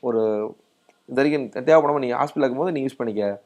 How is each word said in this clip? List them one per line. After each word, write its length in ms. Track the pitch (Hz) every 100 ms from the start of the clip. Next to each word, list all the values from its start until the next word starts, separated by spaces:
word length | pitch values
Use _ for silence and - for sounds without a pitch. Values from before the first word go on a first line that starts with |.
ஒரு, 540 | 127 113 110 107 107 - _ _ _ _ -
இது 160 | 123
வரைக்கும் 420 | 143 151 123 -
தேவைப்படாம 340 | 127 160 147 147
நீ 140 | 127
ஹாஸ்பிட்டல் 180 | 123 143
இருக்கும்போது 380 | - 135 127 180
நீ 120 | 156
யூஸ் 120 | 135 135
பண்ணிக்க. 440 | 117 104 101 101